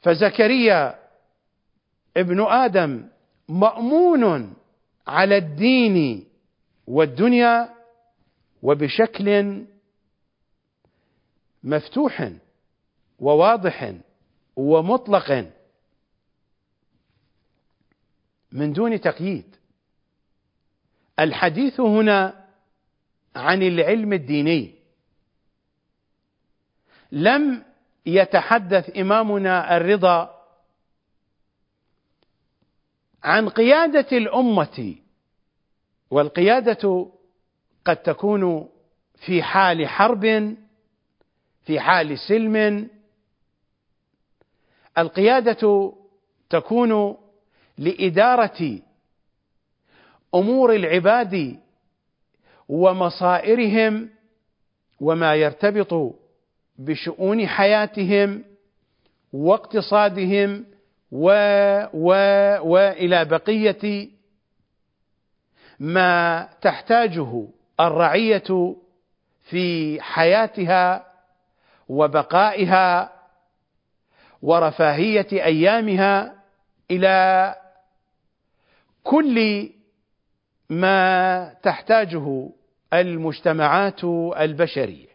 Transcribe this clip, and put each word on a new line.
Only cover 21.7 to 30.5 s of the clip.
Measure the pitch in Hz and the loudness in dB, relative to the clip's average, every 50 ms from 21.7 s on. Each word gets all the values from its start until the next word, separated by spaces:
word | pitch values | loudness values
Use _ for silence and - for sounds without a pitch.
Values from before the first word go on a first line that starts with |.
| - - | -2 -2
هنا | 262 220 208 214 220 214 208 196 190 190 - - _ _ _ _ _ _ _ _ _ _ _ _ _ _ _ _ _ _ _ | 0 0 2 2 2 2 2 2 0 -2 -6 -12 _ _ _ _ _ _ _ _ _ _ _ _ _ _ _ _ _ _ _
عن | 127 123 147 180 196 185 | -6 -2 -2 0 0 0
العلم | 185 175 170 160 156 208 226 214 208 202 | 0 0 0 0 0 0 -2 -2 -4 -4
الديني، | 185 143 123 147 147 143 156 170 156 113 - _ _ _ _ _ _ _ _ _ _ _ _ _ _ _ _ _ _ _ _ _ _ _ _ _ _ _ _ _ _ _ _ _ _ _ _ _ _ _ _ _ _ _ _ _ _ _ _ - | -4 -4 -4 -4 -2 0 0 0 -2 -4 -6 _ _ _ _ _ _ _ _ _ _ _ _ _ _ _ _ _ _ _ _ _ _ _ _ _ _ _ _ _ _ _ _ _ _ _ _ _ _ _ _ _ _ _ _ _ _ _ _ -6
لم | 147 156 202 254 285 302 285 254 233 - _ _ _ _ _ _ _ _ | 0 0 2 2 2 0 -2 -4 -6 -10 _ _ _ _ _ _ _ _
يتحدث | 160 165 190 190 180 - 185 160 - 226 233 202 175 190 190 - - - 202 | 0 2 2 2 4 2 -2 0 2 0 0 0 0 -2 -2 -2 -2 -8 -6
إمامنا | 185 190 208 220 220 214 208 202 196 190 185 180 160 - 175 | -2 0 0 0 0 -2 -4 -2 -2 0 -2 -2 0 0 0
الرضا | 170 170 180 208 208 175 180 175 170 170 - - - _ _ | 0 2 0 0 2 2 2 2 2 0 -4 -12 -20 _ _